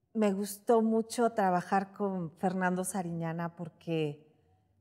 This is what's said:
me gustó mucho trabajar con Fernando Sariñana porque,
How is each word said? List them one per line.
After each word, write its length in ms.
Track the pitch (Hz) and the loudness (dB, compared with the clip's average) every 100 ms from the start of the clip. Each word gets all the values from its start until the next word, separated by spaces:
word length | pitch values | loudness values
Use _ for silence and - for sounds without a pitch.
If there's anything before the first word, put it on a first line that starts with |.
| _ | _
me 200 | 226 208 | 0 2
gustó 480 | 190 202 - - 233 | 2 -4 -4 2 4
mucho 480 | 220 220 220 - 233 | 4 2 0 0 0
trabajar 600 | 233 190 180 175 196 196 | 2 2 2 2 0 0
con 380 | - 202 185 165 - | -4 -4 -2 -6 -4
Fernando 460 | 190 185 185 180 | -2 0 0 0
Sariñana 720 | 185 202 170 170 165 165 170 165 | -2 -4 -4 -4 -4 -4 -6 -8
porque, 720 | 156 - - 165 151 147 - _ _ _ _ _ | -14 -12 -4 -2 -2 -4 -16 _ _ _ _ _